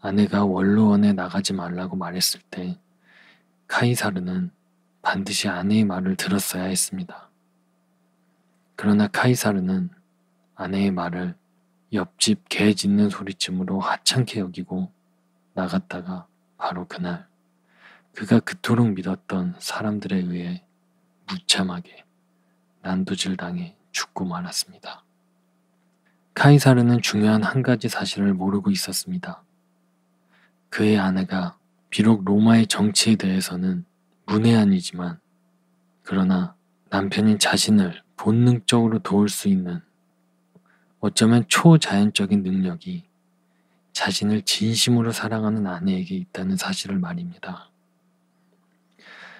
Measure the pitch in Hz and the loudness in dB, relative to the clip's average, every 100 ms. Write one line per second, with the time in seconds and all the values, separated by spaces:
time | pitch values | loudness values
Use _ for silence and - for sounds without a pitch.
0 | 101 101 101 101 101 92 98 104 107 101 | -2 0 2 2 0 2 2 4 6 6
1 | 104 98 90 98 98 95 87 90 92 92 | 4 2 -2 -4 -4 -4 -6 -8 -6 -8
2 | 85 90 - - - - 90 87 _ _ | -6 -4 -4 -4 -10 -10 -10 -10 _ _
3 | _ _ _ _ _ _ - - 120 123 | _ _ _ _ _ _ -6 0 0 0
4 | 104 92 90 92 90 - _ _ _ _ | -2 -4 -4 -4 -6 -8 _ _ _ _
5 | - 92 95 101 104 87 98 110 104 90 | -4 -4 -4 -4 -4 -2 0 2 2 0
6 | 92 - - 196 - 185 185 185 - 190 | -2 -4 -2 -2 -2 -6 -4 -4 -4 -6
7 | 180 - - _ _ _ _ _ _ _ | -12 -16 -20 _ _ _ _ _ _ _
8 | _ _ _ _ _ _ _ - - 104 | _ _ _ _ _ _ _ -4 2 2
9 | 104 - 127 123 110 98 92 95 87 - | 2 0 2 2 0 -2 -2 -2 -4 -10
10 | _ _ _ _ _ - 92 98 98 90 | _ _ _ _ _ -12 -6 -2 0 -2
11 | 85 87 90 87 _ _ _ _ _ 104 | -4 -6 -8 -10 _ _ _ _ _ -6
12 | 90 - - 101 - - 104 98 98 101 | -6 -4 0 0 -2 0 2 2 2 2
13 | 104 92 98 - - 90 95 190 - - | 2 -2 -10 -8 -6 -6 -4 -4 -4 -4
14 | - 131 120 110 92 90 90 92 92 _ | -2 0 0 -4 -6 -8 -8 -6 -8 _
15 | _ _ _ _ _ - 90 95 - 92 | _ _ _ _ _ -6 -4 -4 -6 -12
16 | 90 92 - _ _ - - 90 90 - | -10 -12 -14 _ _ -10 -8 -8 -10 -8
17 | 90 - - _ _ _ _ _ - - | -8 -8 -12 _ _ _ _ _ -20 -20
18 | _ - 107 117 - - - 117 117 92 | _ -8 2 2 2 -6 0 2 2 0
19 | 92 95 - 95 90 90 - - 107 104 | -4 -8 -6 -4 -4 -6 -10 -6 -4 -4
20 | 92 95 90 87 87 90 _ _ _ _ | -4 -4 -4 -6 -6 -10 _ _ _ _
21 | _ _ - 190 - - 185 175 - - | _ _ -14 -8 -2 -2 -2 -6 -14 -20
22 | _ _ _ _ _ _ _ _ 95 92 | _ _ _ _ _ _ _ _ -6 -4
23 | 95 98 95 92 90 87 85 - _ - | -2 -4 -4 -6 -6 -8 -10 -16 _ -10
24 | - - 92 87 90 - - - - - | -8 -8 -6 -6 -8 -8 -10 -12 -18 -18
25 | _ _ _ _ _ _ _ _ _ _ | _ _ _ _ _ _ _ _ _ _
26 | _ _ _ - 143 147 135 123 120 120 | _ _ _ 2 6 8 8 6 4 2
27 | - 104 107 214 - 135 127 123 185 - | 0 0 2 2 0 -2 0 0 -2 -6
28 | 190 - 101 92 190 - - 92 - 190 | -6 -2 0 0 -2 -2 0 -2 -4 -8
29 | - 180 180 170 _ _ _ _ _ _ | -6 -8 -8 -16 _ _ _ _ _ _
30 | _ _ _ _ _ _ - - 107 107 | _ _ _ _ _ _ -10 0 2 4
31 | 95 92 92 95 87 - _ _ - - | 2 0 -2 -4 -6 -10 _ _ -8 0
32 | 107 110 95 101 113 113 110 - 104 98 | 4 4 2 4 6 6 4 2 0 2
33 | - 107 98 95 - 90 95 90 - _ | 2 2 2 -2 -4 -4 -4 -4 -8 _
34 | _ _ - 107 117 113 104 95 - 90 | _ _ -4 2 4 6 6 2 0 -8
35 | 90 82 _ _ _ _ _ _ _ _ | -8 -10 _ _ _ _ _ _ _ _
36 | - 95 92 92 95 - _ _ - 101 | -4 0 2 2 -2 -8 _ _ -6 -4
37 | 98 101 107 104 - 98 - 107 92 - | -2 2 2 4 2 0 4 4 2 -4
38 | _ - - 113 123 120 - 120 113 110 | _ -6 0 4 4 4 2 2 2 0
39 | - 101 104 - 101 95 90 87 - _ | 0 2 2 0 0 0 0 -8 -12 _
40 | _ _ _ _ _ _ _ _ _ _ | _ _ _ _ _ _ _ _ _ _
41 | 104 - 110 120 - - 170 160 - 101 | -4 2 4 4 2 6 8 8 6 2
42 | 104 - 98 101 92 95 92 87 92 90 | 2 0 0 0 2 0 -2 -4 -10 -12
43 | - _ _ _ _ _ _ _ _ - | -14 _ _ _ _ _ _ _ _ -6
44 | - - 104 107 - - 110 113 - 120 | -4 -2 0 0 -2 -2 0 0 2 2
45 | 117 110 110 110 107 110 101 87 95 92 | 2 -4 -4 -2 -2 -2 -2 -4 -2 -2
46 | 90 95 90 - 95 95 - 95 95 98 | -4 -6 -8 -6 -4 -2 -4 -6 -4 -4
47 | 87 87 87 - - 87 - _ _ _ | -4 -6 -10 -12 -14 -14 -16 _ _ _
48 | _ _ _ _ _ _ _ _ _ _ | _ _ _ _ _ _ _ _ _ _
49 | - - - - | -20 -20 -20 -20